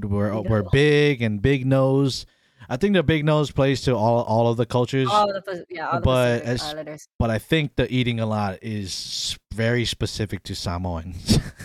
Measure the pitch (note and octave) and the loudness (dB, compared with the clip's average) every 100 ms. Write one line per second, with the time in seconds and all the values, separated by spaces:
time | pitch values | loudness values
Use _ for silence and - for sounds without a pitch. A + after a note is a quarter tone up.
0 | G#2 G2+ G#2 G#2+ G#2+ A2 F#2+ C#3 D3 D3 | 0 -2 0 -2 0 0 2 4 4 4
1 | D3 C3+ A2+ G#2 A#2 C#3 B2+ C3+ C3+ C3+ | 4 2 -2 0 2 2 2 2 4 4
2 | C#3 A#2+ - _ _ _ - C3 G3+ G3 | 2 0 -8 _ _ _ -8 -2 2 2
3 | C#3 D#3+ D3+ D3+ D3 - C#3 C3+ - A#2+ | 4 2 2 2 2 2 2 2 0 2
4 | A2 A#2 A#2 A2 A#2 A#2 A#2+ B2 A#2+ C3+ | 4 2 2 2 2 2 0 0 0 0
5 | B2+ G#3 G#3 G3 F#3 F3+ - E3+ D3 D#3+ | 2 2 2 -2 -8 -12 -10 -10 -4 0
6 | C3 B2+ B2 A#2+ A#2 B2 - D3+ D3+ D3+ | 2 4 2 0 -2 -4 -6 -8 -10 -14
7 | - - A#2 A2 - D#3+ D3 - B2 B2+ | -12 -4 -2 -2 0 0 0 -2 -2 0
8 | B2 A#2 A2 G#2+ G2+ F#2 A2 G#2+ G2 - | -2 -2 -2 -2 -2 -6 -8 -8 -8 -10
9 | - - - - - G2+ A2+ A#2+ A2+ - | -10 -8 -8 -8 -10 -4 0 0 0 -2
10 | A2 - A2 G2 - G2 - F2 F2+ E2+ | -4 -4 -6 -6 -8 -8 -6 -4 -4 -6
11 | E2+ F2 - - - - | -8 -6 2 2 2 -8